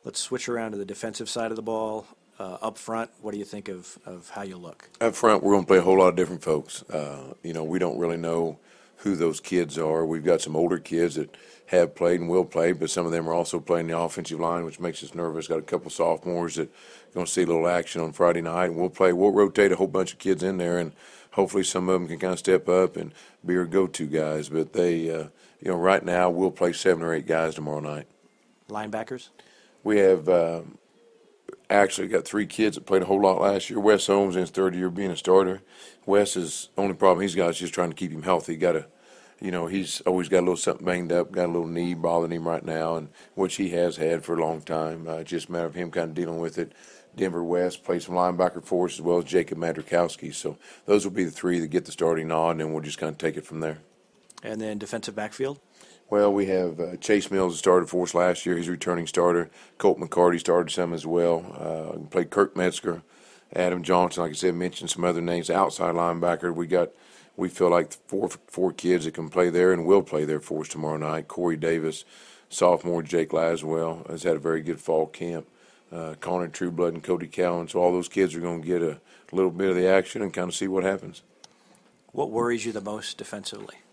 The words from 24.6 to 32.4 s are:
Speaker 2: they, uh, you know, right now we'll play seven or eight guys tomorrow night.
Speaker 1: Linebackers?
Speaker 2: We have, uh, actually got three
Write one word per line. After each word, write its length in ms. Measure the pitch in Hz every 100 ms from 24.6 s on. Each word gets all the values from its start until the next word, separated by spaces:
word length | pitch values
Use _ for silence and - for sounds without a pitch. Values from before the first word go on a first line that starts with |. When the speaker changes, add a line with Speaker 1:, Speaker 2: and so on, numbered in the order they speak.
| 78
Speaker 2:
they, 380 | - 87 82 82
uh, 180 | 80 76 _ _ _
you 80 | 90
know, 60 | 87
right 280 | 90 98
now 260 | - 90 90
we'll 200 | 87 92
play 220 | - 87
seven 300 | 82 98 85
or 100 | 82
eight 140 | 80 82
guys 280 | 80 80
tomorrow 260 | 78 76 76
night. 260 | 76 76 73 _ _ _ _ _ -
Speaker 1:
Linebackers? 600 | 107 107 110 110 127 - _ _ _ _ _
Speaker 2:
We 160 | 101 104
have, 300 | 95 90 76
uh, 340 | 90 82 82 80 - _ _ _ _ _ _ - - _
actually 400 | 101 98 - 98
got 160 | 107
three 220 | - 104